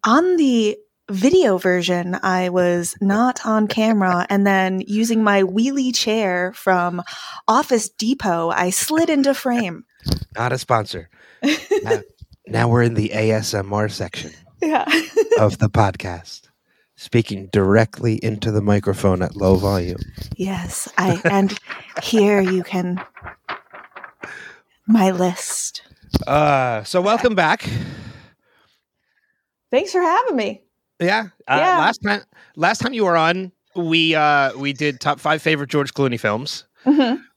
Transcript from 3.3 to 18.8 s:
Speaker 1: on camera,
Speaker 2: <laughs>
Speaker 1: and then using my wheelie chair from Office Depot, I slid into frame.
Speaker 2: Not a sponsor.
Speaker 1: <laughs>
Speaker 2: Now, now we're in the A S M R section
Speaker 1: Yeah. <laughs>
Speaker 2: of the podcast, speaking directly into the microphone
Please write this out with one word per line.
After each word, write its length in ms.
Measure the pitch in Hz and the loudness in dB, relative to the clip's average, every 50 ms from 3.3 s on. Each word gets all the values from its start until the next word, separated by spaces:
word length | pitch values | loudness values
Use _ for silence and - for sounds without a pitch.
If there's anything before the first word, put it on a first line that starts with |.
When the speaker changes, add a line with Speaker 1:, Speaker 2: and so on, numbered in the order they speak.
| 247 - - | 0 -2 -4
Speaker 1:
on 220 | 233 220 220 214 202 | -2 0 0 0 0
camera, 580 | - 220 220 220 226 208 190 185 180 175 175 | 0 0 2 2 2 2 2 2 2 0 0
Speaker 2:
<laughs> 40 | - | 0
Speaker 1:
and 140 | 202 202 196 | 0 2 2
then 380 | 202 196 190 190 185 190 185 - - | 2 2 2 2 0 -2 -4 -4 -4
using 340 | 202 214 226 226 226 220 | -2 0 0 2 2 2
my 220 | 220 208 202 196 190 | 2 4 4 4 2
wheelie 500 | 185 185 214 226 269 277 277 262 254 233 | 2 0 0 0 0 0 -2 -2 -2 -2
chair 580 | - - 226 214 226 214 190 180 180 180 185 | -2 -2 0 0 0 0 0 0 -2 -2 -4
from 480 | 220 - - 196 185 180 175 175 175 175 175 - - - - - - - _ | -6 -2 0 2 2 2 0 -2 -4 -6 -10 -12 -16 -16 -16 -16 -16 -6 _
Office 420 | - 220 262 302 - 262 226 - - | 2 2 2 2 2 0 0 0 -4
Depot, 600 | _ - 220 226 277 269 - 202 170 170 165 170 | _ -4 -2 -2 -2 -2 -2 -2 -2 0 0 -2
I 200 | - - 180 180 | 0 0 0 0
slid 380 | 185 - - - 311 320 330 320 | -2 -4 -4 -2 0 0 2 2
into 260 | 311 277 269 277 269 | 2 2 2 2 0
frame. 500 | - - 254 240 240 220 180 165 - - _ _ _ - - - - - _ - | 0 -2 -2 -2 -2 -2 -4 -8 -12 -16 _ _ _ -4 -4 -4 -4 -6 _ -6
Speaker 2:
Not 160 | 104 120 123 | -4 -4 -4
a 60 | 127 127 | -4 -6
sponsor. 500 | - - 127 110 101 - - 87 82 _ _ _ - - - _ | 0 0 0 0 0 -4 -10 -14 -14 _ _ _ -20 -20 -14 _
Speaker 1:
<laughs> 60 | - 285 311 - - - 403 403 403 | -2 -2 -2 -2 -2 -2 -2 -2 0
Speaker 2:
Now, 160 | - 453 403 403 _ _ _ - _ - _ _ - | -2 -4 -4 -4 _ _ _ -20 _ -20 _ _ -4
now 200 | - 113 117 120 | -2 0 2 2
we're 140 | 117 120 | 2 2
in 120 | 117 117 117 | 2 2 0
the 180 | 110 107 107 | -2 -4 -2
A 180 | - 110 110 110 | -2 -2 0 0
S 240 | 110 107 107 - - | 0 0 -2 -4 -4
M 180 | 101 98 98 | -6 -4 -4
R 160 | 104 104 107 107 | -2 -2 -2 -4
section 440 | - - 101 82 - - - - - - _ _ _ _ | -4 -8 -10 -10 -10 -12 -14 -14 -18 -20 _ _ _ _
Speaker 1:
Yeah. 240 | 359 311 311 - - | -4 -2 0 -2 0
<laughs> 540 | 294 302 320 320 - - 440 427 440 466 453 | 0 0 -2 -2 0 0 -2 2 2 2 2
Speaker 2:
of 200 | 220 202 - - | 4 2 2 0
the 100 | - 104 | -2 0
podcast, 800 | - 110 107 98 92 - - 92 87 85 - - - - _ _ _ _ _ _ _ _ _ _ _ | 2 2 2 2 -2 -6 -10 -10 -10 -12 -14 -18 -20 -20 _ _ _ _ _ _ _ _ _ _ _
speaking 520 | _ - - - 120 110 - 101 95 95 95 | _ -10 0 0 0 0 0 -6 -10 -10 -2
directly 680 | - 104 95 95 101 110 110 - - - 117 117 110 - | 0 2 4 6 6 4 4 2 -2 -4 -2 -2 -2 0
into 280 | - 110 110 104 104 110 | -2 -4 -4 -2 -4 -2
the 120 | 104 104 | 0 0
microphone 580 | 101 104 101 101 | 2 2 2 2